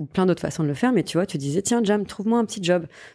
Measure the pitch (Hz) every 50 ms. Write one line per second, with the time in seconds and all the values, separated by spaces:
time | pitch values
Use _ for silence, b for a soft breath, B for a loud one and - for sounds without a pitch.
0 | 151 139 - 190 185 185 170 - - 156 - - 160 143 147 - - 254 254 185
1 | - - - 160 190 - - 147 135 143 143 180 - - 233 240 226 190 208 208
2 | 196 - - - 196 220 226 240 226 208 - 214 185 170 180 180 160 - B B
3 | B B